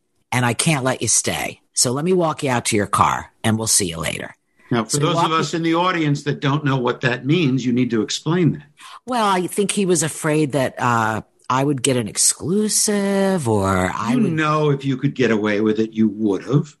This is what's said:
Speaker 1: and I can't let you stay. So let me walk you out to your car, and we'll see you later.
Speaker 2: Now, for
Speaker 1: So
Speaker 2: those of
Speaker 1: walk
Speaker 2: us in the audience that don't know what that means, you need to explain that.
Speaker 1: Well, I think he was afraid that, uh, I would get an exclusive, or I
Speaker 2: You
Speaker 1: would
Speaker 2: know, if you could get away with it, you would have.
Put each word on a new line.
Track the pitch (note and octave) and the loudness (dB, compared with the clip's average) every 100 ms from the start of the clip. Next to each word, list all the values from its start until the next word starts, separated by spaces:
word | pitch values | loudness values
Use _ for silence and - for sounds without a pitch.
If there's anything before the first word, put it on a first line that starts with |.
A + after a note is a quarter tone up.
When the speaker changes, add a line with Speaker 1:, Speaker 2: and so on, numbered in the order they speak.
| _ _ _ | _ _ _
Speaker 1:
and | A#2+ | 0
I | B2 | 0
can't | A#2 - D3 | 0 0 0
let | B2+ B2 | 0 -2
you | A2+ | 0
stay. | - - D#2+ A1 - _ | 0 -2 -4 -6 -10 _
So | - B2+ | -2 0
let | C3 | 0
me | E3 | 0
walk | F#3 E3 D3 | 2 0 0
you | C#3+ | 0
out | A#2+ - | 0 0
to | G#2+ | 0
your | G2 | 0
car, | - D#2+ B1+ - _ | 2 2 0 -6 _
and | A2+ A2 | -2 0
we'll | A2 | 0
see | - F#2 | 0 -2
you | E2 | -4
later. | E2 - A1+ - _ _ - | -6 -6 -10 -16 _ _ -4
Speaker 2:
Now, | B2 | -2
for | A2 | -2
Speaker 1:
So | C#3+ | 0
Speaker 2:
those | D#3 | 0
of | E3 E3+ | 0 0
Speaker 1:
walk | |
Speaker 2:
us | D#3+ D3 | 0 -2
in | E3+ | -2
the | E3 | 0
audience | E3 F#3 F3 D3+ C#3+ | 2 2 0 0 0
that | D3 C3+ | -2 -2
don't | C#3 D3 | -2 0
know | D3 C3+ | 0 0
what | B2 A#2+ | 0 -2
that | B2 B2 | -2 -2
means, | B2+ F3 C#3+ C3 | 0 2 2 0
you | A#2+ | 0
need | A#2+ A#2+ | 0 0
to | A2+ | 0
explain | G2+ - D#3 F3 D#3 | -2 -4 -2 2 2
that. | D3 - - - - - | 0 -8 -20 -20 -16 -4
Speaker 1:
Well, | B3 G#3 | 0 2
I | F#3+ F3 | 0 0
think | - G3 | -2 -2
he | - F#3 | 0 0
was | F3 | 0
afraid | D#3 - D#3 D3+ D3+ | 0 -2 0 2 2
that, | C#3 B2+ - | 0 -2 0
uh, | B2 A#2 A2 G#2+ - _ - | 2 2 2 -2 -8 _ -2
I | B2+ | 0
would | C#3 C#3 | 0 0
get | C3 B2 | 0 0
an | G#2 | -2
exclusive, | - - - G#2+ G3+ G#3+ - - G#3 G3 G3 G3 F#3+ B2 | -2 -2 -2 -2 0 0 0 0 0 0 2 2 0 2
or | G#2+ F#2+ F#2+ F#2 | 2 2 2 0
I | - - | -2 -2
Speaker 2:
You | B3 | 0
Speaker 1:
would | G3+ | 0
Speaker 2:
know, | D#3+ D#3 D#3 D3+ | 0 0 2 2
if | C#3+ | 0
you | C#3 C3 | -2 -2
could | D3 | -2
get | C#3+ A#2+ | 0 2
away | A2 G#2+ G#2 | 2 0 2
with | G#2+ G#2+ | 2 2
it, | A2 | 0
you | A2 A2 | 2 0
would | G2 A2 F2+ | 2 0 -2
have. | F2 C#3+ F3 - | 0 0 -2 -10